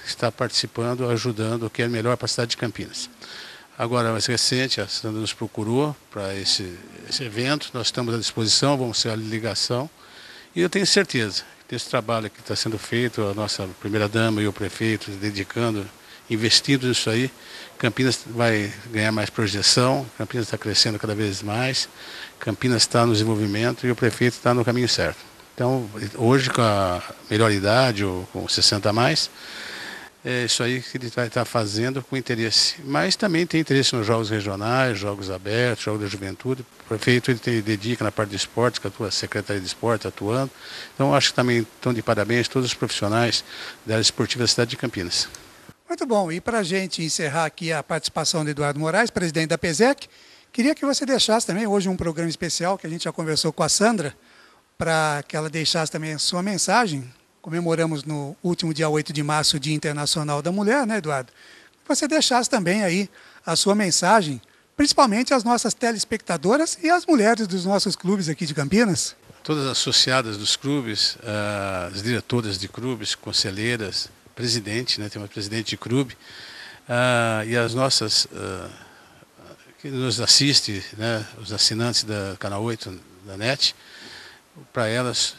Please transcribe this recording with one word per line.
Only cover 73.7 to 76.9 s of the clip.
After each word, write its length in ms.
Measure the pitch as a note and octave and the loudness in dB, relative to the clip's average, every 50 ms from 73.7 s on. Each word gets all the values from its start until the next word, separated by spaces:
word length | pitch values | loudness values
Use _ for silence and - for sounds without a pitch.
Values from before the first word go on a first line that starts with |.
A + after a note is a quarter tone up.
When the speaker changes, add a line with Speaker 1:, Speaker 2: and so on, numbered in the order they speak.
| B2 A2+ G#2 F#2 - - - - - - _ - _ | -2 -2 -4 -6 -6 -6 -8 -8 -12 -20 _ -20 _
Speaker 1:
presidente, 680 | - A#2+ A#2+ A2+ A#2 G2 G2+ G#2+ B2 B2+ - - G#2 | -6 -4 -2 -2 -2 -4 -4 -6 -4 -2 -4 -4 -4
né, 80 | G#2 | -6
tem 140 | G#2 - G#2+ | -8 -8 -10
uma 60 | G2+ | -12
presidente 440 | G2+ - A2+ G2 G2+ A2 A2+ G#2+ - | -10 -10 -10 -8 -6 -6 -6 -6 -6
de 60 | G#2+ | -8
clube, 400 | - - G#2+ A#2+ C3+ C#3 A#2 - - - - - - - - - - - - - - - | -8 -4 -2 0 0 0 -2 -6 -14 -20 -20 -20 -18 -18 -18 -18 -18 -18 -18 -20 -18 -8
ah, 540 | - | -2